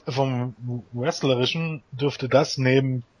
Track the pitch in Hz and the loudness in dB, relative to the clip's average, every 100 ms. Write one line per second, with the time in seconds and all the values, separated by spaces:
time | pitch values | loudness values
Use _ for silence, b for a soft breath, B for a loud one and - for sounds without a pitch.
0 | - 131 135 123 123 113 123 120 - 120 | -6 0 0 0 -4 -6 -8 -8 -8 -4
1 | 143 175 139 123 127 160 165 156 _ 127 | -4 0 2 2 2 -2 -6 -8 _ -4
2 | 139 - 127 131 156 - 127 135 135 127 | -4 -2 2 4 2 0 4 4 2 -4
3 | - _ | -8 _